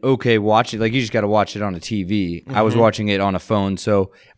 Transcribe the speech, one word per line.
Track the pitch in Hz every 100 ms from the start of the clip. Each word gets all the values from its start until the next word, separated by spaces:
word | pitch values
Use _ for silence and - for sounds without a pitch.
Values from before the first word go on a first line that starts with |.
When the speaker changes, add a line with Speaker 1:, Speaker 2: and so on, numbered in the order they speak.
Speaker 1:
okay | 131 127 123 110
watch | 104 110 120
it. | 107
Like, | 113
you | 127
just | 113
gotta | 117 101
watch | 107 101 104
it |
on | 104
a | 87
T | - 107
V. | 90 104 90 85 -
I | 131
was | 110
Speaker 2:
Mm-hmm. | 110
Speaker 1:
watching | 113 104 104
it | 98
on | 98
a | 92
phone, | - 107 98 95
so, | - 101 95 - _